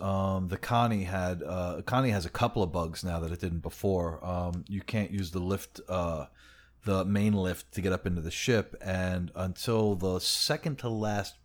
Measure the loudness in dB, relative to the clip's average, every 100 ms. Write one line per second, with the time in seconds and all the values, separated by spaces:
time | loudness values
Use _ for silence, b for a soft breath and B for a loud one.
0 | -2 0 2 0 0 -4 0 4 4 2
1 | 0 0 0 -2 -4 -2 -2 -4 0 2
2 | 4 2 0 0 0 2 0 0 -2 -4
3 | -4 -2 -2 -2 -2 -2 -4 -2 2 2
4 | 0 -4 -4 -2 -2 -4 -4 -6 -2 -2
5 | 0 -2 -2 -2 0 -2 -4 -14 -4 -2
6 | 0 -2 -6 b b b b _ 0 2
7 | 4 4 4 4 2 -2 -6 -2 0 2
8 | 0 0 -2 -2 2 2 2 -6 -4 0
9 | 0 0 -2 -2 -4 -2 0 2 4 2
10 | 0 0 0 0 0 0 -2 -4 -4 -2
11 | 0 0 -2 -10